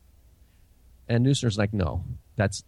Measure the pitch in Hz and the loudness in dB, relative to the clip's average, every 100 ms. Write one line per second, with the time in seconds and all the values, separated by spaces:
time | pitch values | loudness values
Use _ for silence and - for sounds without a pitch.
0 | _ - - _ _ _ _ _ - - | _ -20 -20 _ _ _ _ _ -20 -14
1 | - 117 127 143 120 101 101 104 80 73 | -2 2 4 2 0 0 0 0 -2 -2
2 | - - - - 98 - | -8 -12 -10 -2 -2 -2